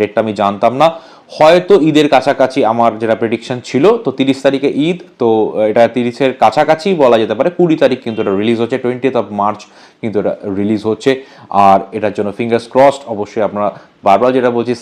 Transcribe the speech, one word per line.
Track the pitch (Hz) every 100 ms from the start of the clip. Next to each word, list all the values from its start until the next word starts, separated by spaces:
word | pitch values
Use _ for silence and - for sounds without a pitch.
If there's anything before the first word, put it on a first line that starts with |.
ডেটটা | 104 -
আমি | 113 104
জানতাম | 101 101 117 127
না। | 151 - - - _ -
হয়তো | 156 175 180 196 156
ঈদের | 151 151
কাছাকাছি | 135 143 131 131 139 110
আমার | 117 117 107
যেটা | 113 110
প্রেডিকশন | 117 113 - 123 -
ছিল, | 127 170 233
তো | 180 127
তিরিশ | 135 131
তারিখে | 139 135 131 127 156
ঈদ, | 180 - _
তো | 120 110 95 73 107
এটা | 107 117 127
তিরিশের | 120 120 135 -
কাছাকাছি | 110 151 147 156 202 175
বলা | 131 113
যেতে | 107 110
পারে, | 165 175
কুড়ি | 175 156
তারিখ | 135 127
কিন্তু | 120 110
এটা | 104 98
রিলিজ | 107 113
হচ্ছে, | 117 127
twentieth | 123 127 131 120
of | 101 104
March | 101 104 - - - _
কিন্তু | 117 101
এটা | 92 - 104 95
রিলিজ | 101 110 110
হচ্ছে। | 107 135 135 - - - - 196
আর | 190 - 113
এটার | 107 98
জন্য | 101 98
ফিঙ্গার্স | 120 117 -
ক্রসড। | 131 139 135 -
অবশ্যই | 107 104 - 101
আপনারা | 104 104 - - _ 101
বারবার | 98 123 127
যেটা | 123 120
বলছি, | 117 120